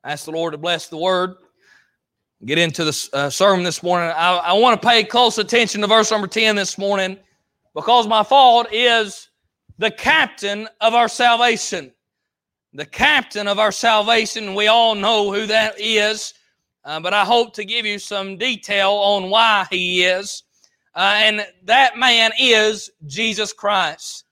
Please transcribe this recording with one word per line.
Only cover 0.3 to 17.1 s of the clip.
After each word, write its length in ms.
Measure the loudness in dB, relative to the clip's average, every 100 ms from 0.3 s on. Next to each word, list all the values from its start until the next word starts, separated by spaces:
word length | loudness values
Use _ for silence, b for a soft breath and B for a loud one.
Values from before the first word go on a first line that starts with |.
Lord 220 | -6 -6
to 60 | -6
bless 280 | -4 -4 -6
the 100 | -6
word. 380 | -2 0 -2 -8 _ _ b b b b _ _ _ _
Get 140 | -4 -2
into 260 | -2 -2
the, 240 | -4 -4 -6
uh, 180 | -4 -4
sermon 340 | 2 2 2
this 180 | -2 -6
morning. 280 | -2 -2 -2
I, 260 | 0 0 0
I 160 | 0
want 280 | 4 4 4
to 80 | 2
pay 140 | 2
close 360 | 2 2 2 0
attention 420 | -2 0 0 -2
to 80 | 2
verse 240 | 2 2
number 160 | -2 -4
ten 260 | -2 0
this 240 | 0 -4 -6
morning, 400 | -2 -2 -4 -8 _ _ _ _ _
because 320 | -8 2 2 4
my 160 | 0
thought 500 | 4 6 6 6 2
is 580 | 0 2 2 0 -8 -20 _ _ _ _ -6
the 120 | -4
captain 800 | -2 0 0 0 -4 -8 -8 -10 _
of 140 | 0
our 140 | 2 0
salvation. 840 | 2 2 4 2 0 -4 -8 -10 _ _ _ _ _ _ _ _
The 140 | -16 -14
captain 600 | 0 2 2 -2 -6 -4
of 100 | 0
our 140 | 0
salvation, 840 | 0 2 2 4 2 0 -6 -8
we 140 | -2 2
all 260 | 4 4
know 380 | 0 0 0 0
who 140 | -2 0
that 340 | 0 0 -4
is, 540 | -2 0 0 -2 -10 -16 _ _ _ _
uh, 160 | -12 -8
but 120 | -2